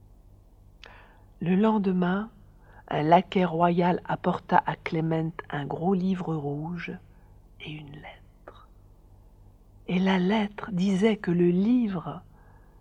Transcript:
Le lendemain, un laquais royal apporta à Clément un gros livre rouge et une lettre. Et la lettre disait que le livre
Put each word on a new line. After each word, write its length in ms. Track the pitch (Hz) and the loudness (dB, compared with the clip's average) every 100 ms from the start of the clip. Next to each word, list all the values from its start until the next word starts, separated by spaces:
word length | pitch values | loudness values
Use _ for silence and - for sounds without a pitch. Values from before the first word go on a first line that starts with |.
| - - - - - - - - - - - - - - | -20 -20 -20 -20 -20 -20 -20 -20 -20 -20 -20 -20 -20 -8
Le 160 | 165 185 | 0 2
lendemain, 760 | 220 220 190 185 175 196 220 - - - - - - | 4 2 0 0 0 -2 -6 -14 -20 -20 -20 -20 -6
un 140 | 151 | -2
laquais 420 | 151 175 190 202 | 4 4 4 0
royal 560 | 180 160 175 175 175 175 - | 0 2 2 4 2 0 -2
apporta 560 | 165 185 175 - 180 | -4 -2 -4 2 2
à 120 | - 151 | 2 -6
Clément 560 | - 160 160 160 160 - - | -4 -2 0 0 -2 -6 -8
un 160 | 147 143 | -6 -6
gros 280 | 143 165 | -4 0
livre 400 | 196 185 185 160 160 | 0 0 -2 -2 -4
rouge 560 | 143 143 156 175 170 180 - - - - - - 160 | -4 -6 -6 -8 -10 -12 -16 -20 -20 -20 -20 -16 -14
et 40 | |
une 200 | 151 143 | -14 -14
lettre. 800 | 147 - - - - - - - - - - - - - - - - - - - | -16 -18 -20 -20 -20 -20 -20 -20 -20 -20 -20 -20 -20 -20 -20 -20 -20 -20 -20 -4
Et 100 | 180 | 0
la 220 | 190 190 | 2 2
lettre 500 | 180 220 208 - - | 2 0 -2 -6 -8
disait 460 | 180 190 190 220 208 | -2 0 2 2 2
que 160 | - | 0
le 160 | 170 175 | 2 4
livre 760 | 175 208 247 220 185 156 170 - - - - - - | 4 2 2 2 -4 -6 -12 -14 -20 -20 -20 -20 -20